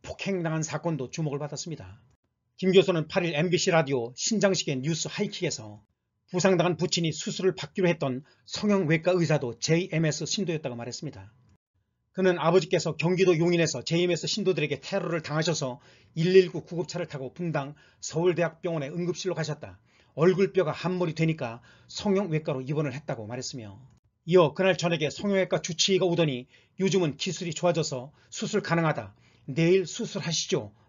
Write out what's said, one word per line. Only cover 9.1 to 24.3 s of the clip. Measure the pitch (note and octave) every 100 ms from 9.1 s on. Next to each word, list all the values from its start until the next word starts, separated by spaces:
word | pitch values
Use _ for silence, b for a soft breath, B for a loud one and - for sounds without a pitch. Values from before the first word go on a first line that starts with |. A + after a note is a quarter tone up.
의사도 | F3+ D#3+ D3 B2+ -
제이엠에스 | - E3 F#3+ D#3+ D#3+ - D#3
신도였다고 | - F3+ D#3 C3+
말했습니다. | A#2+ A#2+ - C#3+ A2 G2+ _ _ _ _ _ _ _ _
그는 | - F#3 F3
아버지께서 | D#3+ C#4+ B3+ F3 E3 -
경기도 | E3 F#3 F#3 D#3+
용인에서 | E3+ E3+ D#3 B2
제이엠에스 | - E3+ F3+ E3 E3
신도들에게 | G#3+ F#3 D#3+ D3 C3+
테러를 | - G3 E3 E3
당하셔서 | D3+ D#3 E3 D3+ C3 A#2+ b b b
일일구 | D#3+ F3 F#3+ F3 D#3+
구급차를 | - E3+ F3 F3 D#3+
타고 | C#3 C3
분당 | - E3+ D3+ C#3 D3 b b
서울대학병원에 | - D#3 F3+ E3 D#3+ - F3 D#3+ C#3
응급실로 | E3+ F3 - F#3
가셨다. | E3 D#3+ D3 G2+ F#2 _ b b
얼굴뼈가 | C#3+ E3+ F3+ G3 F#3+ D#3
함몰이 | - E3+ F3+ E3+
되니까 | D3+ D#3+ D#3+ A#2+ A#2 b b b
성형외과로 | - G#3 F#3+ F3+ D#3 D#3 C3+
입원을 | C3 D3+ D3
했다고 | C3+ - A#2+ G#2
말했으며 | B2+ - C3 G#2 G2+ B2+ _ _ _
이어 | D#3+